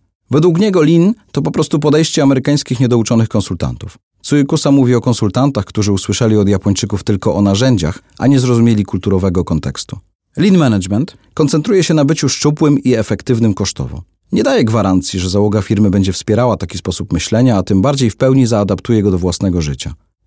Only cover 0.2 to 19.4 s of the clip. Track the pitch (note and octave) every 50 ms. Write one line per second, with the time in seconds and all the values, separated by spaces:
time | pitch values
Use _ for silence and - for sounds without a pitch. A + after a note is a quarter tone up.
0.2 | _ - A#2+ B2+ D#3+ F3+ E3 E3 G#3+ A3 F#3+ F3 D3+ D3+ E3+ E3 E3+ G3 A#3 -
1.2 | _ _ - D3 C#3+ D#3 - D#3+ D#3 - - D#3 D3 D3+ C#3 D#3 E3 - - D#3+
2.2 | C#3+ C#3 C#3 C3 B2+ C#3+ D3 C#3 - - C3+ A#2+ C3 A#2 B2 A#2 A2 - A#2+ A2+
3.2 | A2 - - A2 - - F#2 E2+ - C2 A#1+ - - - - - _ _ _ _
4.2 | - - D3 D3 C#3 C#3 E3 D#3 - D3 C#3 C#3 C3 B2 B2 A#2+ - C3 A#2 -
5.2 | A2+ G2+ - B2 C3 C#3+ C3 G#2+ G2+ - - G#2+ G2+ G#2 G2+ F#2+ - - G2+ -
6.2 | A#2+ A2 G#2+ G#2 G2 G2 G2+ F#2 - G#2 G2 - - G2+ G#2 F#2+ - - G#2 G2
7.2 | - - D2 F#2+ G#2 G2 G2 G2+ B2+ C3 B2 F#2 D#2 D2+ - - - _ _ -
8.2 | - C3 C#3 C3 B2 B2 B2 A#2 A#2 A#2 A2+ G#2 G2+ - - F#2 - G#2 G2 F#2
9.2 | F#2 F#2+ F2 F#2 E2+ - E2+ D#2 - C#2 - - - - - - - _ _ _
10.2 | _ _ - - E3+ G#3 F#3+ F3+ D3+ B2 G#2+ G2 F#2 F#2 G2+ A2 D#3 - - _
11.2 | _ _ _ - D#3 C#3 - D#3 D#3 A#3+ G3+ F#3+ D#3+ - E3 D#3 C#3 C#3+ D#3+ -
12.2 | - C3 - - - D3+ D3+ - D#3+ D3 C#3+ C3+ - B2+ B2 A2 G#2+ - A2 G2
13.2 | - - B2+ A2+ A2+ A2 F#2+ - G2+ - - - C2+ B1 B1+ E2+ - _ _ _
14.2 | _ _ - - - C#4 C4+ A#3 C3+ G#2+ A2+ A2+ F#2+ G2 F#2 F#2 F2+ - - F#2+
15.2 | F2+ F#2 F2+ G2+ G#2 G#2+ G2+ G#2+ - - A2+ G2+ G#2+ G2+ F2+ G2+ F#2+ F#2+ F2+ -
16.2 | - - G#2 A2 B2 B2 G#2 - - E2+ - F2+ - F#2 F2 - - - F2 F2
17.2 | - - A2 A2 B2+ C3 A2+ F#2+ F2+ - G#2 F#2+ G2+ C#3 C#3+ C3+ C3 A2 - -
18.2 | C3+ C3 C3 C3+ B2+ A2 A#2 G#2 G2+ F#2 G2+ F#2 - - A#2+ A2 G2 G#2 F#2 F2
19.2 | F2 F2+ E2 -